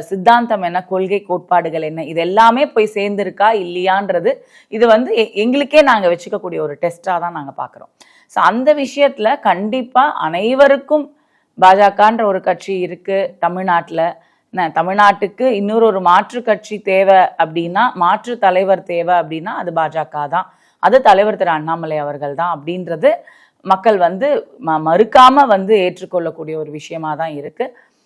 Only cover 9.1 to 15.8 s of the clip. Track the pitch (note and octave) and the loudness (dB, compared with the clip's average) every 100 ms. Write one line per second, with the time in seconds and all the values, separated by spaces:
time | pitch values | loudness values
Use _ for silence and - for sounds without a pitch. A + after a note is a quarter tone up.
9.1 | C#4 G#3+ C#4+ G#3+ F3 G#3 C4 B3 B3 C#4 | 0 -2 0 0 -2 -2 -6 -2 0 0
10.1 | - D#3+ E3+ G#3+ C4 C#4 C#4 C#4 D4+ C#4+ | -2 -6 -4 -2 4 4 4 0 -2 -2
11.1 | _ _ _ _ - F#3 G3 G3+ G3 G#3 | _ _ _ _ 2 4 6 4 4 2
12.1 | A3+ G#3+ F#3+ F#3 F3 - F#3+ F3+ F3 - | 2 0 -2 -2 -4 -6 -6 -6 -8 -6
13.1 | G3 G3 - - F3+ F#3+ E3+ E3 E3 E3 | -4 -4 -4 -4 -4 -2 -2 -2 -4 -4
14.1 | - _ _ _ F3+ E3+ D#3 F3 G3+ G#3 | -6 _ _ _ -6 -4 -2 -2 4 4
15.1 | G3+ F#3+ - B3+ G#3 G3+ A3 | 4 -2 -2 -2 0 0 2